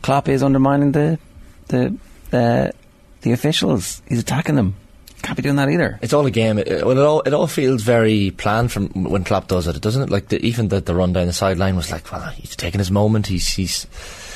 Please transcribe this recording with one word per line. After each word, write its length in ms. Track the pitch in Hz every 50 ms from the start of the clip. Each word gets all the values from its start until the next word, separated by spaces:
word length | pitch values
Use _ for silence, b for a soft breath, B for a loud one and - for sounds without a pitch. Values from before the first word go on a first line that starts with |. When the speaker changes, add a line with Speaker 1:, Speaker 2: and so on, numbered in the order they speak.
Speaker 1:
Klopp 300 | - - 135 139 - -
is 120 | 139 135 131
undermining 500 | 139 135 135 131 135 139 143 143 143 135
the, 260 | 151 147 160 165 156 - - - - - - - - - -
the, 260 | - 123 123 - 208 - - - - - - - -
uh, 380 | 127 120 117 117 127 135 - - - - - - _ _ - - -
the 120 | - 113 117
officials. 680 | 120 - 147 156 - - - 156 107 87 - - - - -
He's 120 | 120 117
attacking 340 | 120 - - 139 165 - 151
them. 220 | 139 107 92 98 - - - - - - - - -
Can't 160 | - - -
be 60 | - 135
doing 140 | 139 139
that 120 | 143 139 135
either. 300 | 156 175 160 - - -
Speaker 2:
It's 140 | - 113 -
all 100 | 147 147
a 60 | 135
game. 260 | 92 113 113 113 107
It, 300 | 104 - - 95 78 -
well, 60 | 113 127 131
it 60 | 139
all, 160 | 147 151 156
it 140 | - 131 139
all 140 | 147 - 156
feels 340 | - - 147 131 135 120 107
very 480 | 113 120 117 113 110 110 107 101 95
planned 420 | - - - 107 104 113 120 117 -
from 160 | 104 101 85
when 360 | - 95 92 - 85 98 90
Klopp 240 | - 107 95 - -
does 180 | - 90 85
it, 120 | 82 80 71 -
doesn't 220 | 107 113 135 139
it? 40 | -
Like, 200 | - 98 95 -
the, 140 | 110 - -
even 260 | 113 117 117 113 98
the, 120 | 95 98
the 140 | 87 - 85
run 180 | 87 92 90 90
down 140 | 90 87
the 80 | 87 85
sideline 420 | - - 95 95 85 95 95 92
was 140 | 90 80 -
like, 200 | 82 80 - -
well, 200 | - - - -
he's 260 | - - - - -
taking 220 | - - 87 85 98
his 120 | 101 90
moment. 360 | 95 101 104 107 110 107 101
He's, 200 | - 92 87 - -
he's, 380 | - - 95 87 - - - - B B B B B B B B B